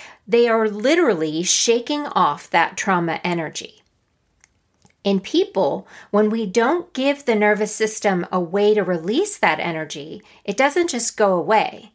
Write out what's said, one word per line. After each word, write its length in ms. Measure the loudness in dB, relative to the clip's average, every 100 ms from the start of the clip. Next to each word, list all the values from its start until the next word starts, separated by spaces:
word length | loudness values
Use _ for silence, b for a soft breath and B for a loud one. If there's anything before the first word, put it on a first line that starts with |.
| B B 0
they 220 | 2 4
are 220 | 2 0
literally 760 | 0 2 2 2 0 -2 -2
shaking 600 | -2 0 2 0 0 -6 -4
off 420 | -2 0 -2 -2
that 280 | 0 0 -2
trauma 420 | -2 0 0 -4 -4
energy. 560 | -4 -6 -10 -14 _ _ _ _ _ _ _ _ _ _ _ _ _
In 160 | -2 -2
people, 640 | 0 -2 0 0 0 -2 -8 B B
when 180 | 0 2
we 160 | 0 0
don't 480 | 2 2 0 -4
give 320 | -2 -2 0 0
the 100 | 2
nervous 400 | 2 2 0 -2
system 500 | -2 0 0 0 -2
a 80 | -4
way 340 | -2 2 4
to 120 | 4 2
release 520 | -2 -2 0 -2 0
that 220 | 0 0
energy, 600 | -4 -6 -8 -12 -12 -16 b b -6
it 100 | 0
doesn't 360 | 2 2 0
just 260 | -2 -4 0
go 160 | 2
away. 580 | 2 2 2 0 -8 -20